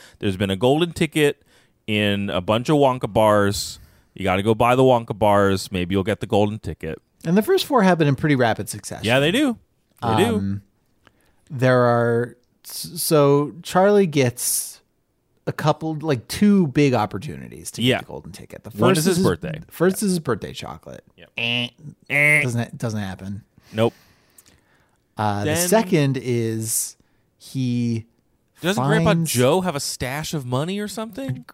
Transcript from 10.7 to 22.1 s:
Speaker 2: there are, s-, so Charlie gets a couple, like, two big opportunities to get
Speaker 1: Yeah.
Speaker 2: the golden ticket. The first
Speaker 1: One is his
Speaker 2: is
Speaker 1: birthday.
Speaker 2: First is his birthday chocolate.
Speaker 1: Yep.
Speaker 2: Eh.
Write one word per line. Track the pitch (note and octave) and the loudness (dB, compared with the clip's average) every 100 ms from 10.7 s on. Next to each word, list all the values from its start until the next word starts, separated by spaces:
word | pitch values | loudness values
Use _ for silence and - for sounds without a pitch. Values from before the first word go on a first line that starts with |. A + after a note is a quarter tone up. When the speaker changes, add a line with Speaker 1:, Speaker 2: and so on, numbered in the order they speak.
| _ _ _ _ _ _ _ - | _ _ _ _ _ _ _ -12
Speaker 2:
there | C3+ B2+ B2+ | -2 2 4
are, | B2 A#2+ A#2 A#2 A#2+ - _ _ | 4 2 2 0 -4 -10 _ _
s-, | - - D#3+ E3 | -16 -14 -12 -8
so | - D3+ C#3+ C#3+ D3 E3 | 2 4 6 4 0 -8
Charlie | - F#3 G3 G#3 F#3 | -4 2 4 4 4
gets | C#3+ B2 - - - - - _ _ _ _ _ _ | 2 0 -2 -4 -4 -6 -14 _ _ _ _ _ _
a | - | -10
couple, | - D#3 - D#3+ D#3 | -4 -2 -2 -4 -6
like, | D#3+ B2+ - | -4 -4 -4
two | - G#3 G3 D#3 | 0 4 4 2
big | D3 C#3+ | 2 2
opportunities | A#2+ G#2 G2+ D3+ C#2 A#1+ B1+ - | 2 -2 -6 -10 -14 -14 -16 -14
to | - | -2
get | B2 | 0
Speaker 1:
Yeah. | G#2+ | 0
Speaker 2:
the | |
golden | - C#2+ - | -4 -14 -16
ticket. | - - - | -18 -18 -18
The | G#2 | -12
first | G#2 | 0
Speaker 1:
One | C#3+ F3 | 2 4
is | E3+ | 2
his | F3 | 2
Speaker 2:
is | |
Speaker 1:
birthday. | F#3 F2 - - - | 2 0 -6 -10 -10
Speaker 2:
First | - F3 F#3+ | 0 0 0
is | G3+ | -2
his | F3+ | -2
birthday | C#3+ G#2 C#2+ | -2 -6 -8
chocolate. | - - D2+ - B1 - _ | -12 -12 -14 -16 -20 -20 _
Speaker 1:
Yep. | E2+ - | -16 -8
Speaker 2:
Eh. | A#2 A#2+ A#2+ - D3+ - - | -4 -4 -6 -10 -20 -18 -4